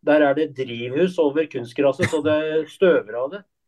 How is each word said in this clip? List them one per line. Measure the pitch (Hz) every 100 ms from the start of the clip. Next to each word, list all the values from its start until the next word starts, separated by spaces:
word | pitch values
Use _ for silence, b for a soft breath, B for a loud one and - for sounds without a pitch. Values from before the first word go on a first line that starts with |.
der | - 151
er | 143
det | 139 156
drivhus | 131 127 117 123 135 185 180
over | 151 143 156
kunstgraset, | 127 120 - 143 135 180
så | 160
det | 147 151 156 156 156
støver | - 190 143 107
av | 117 135
det, | 190 196 _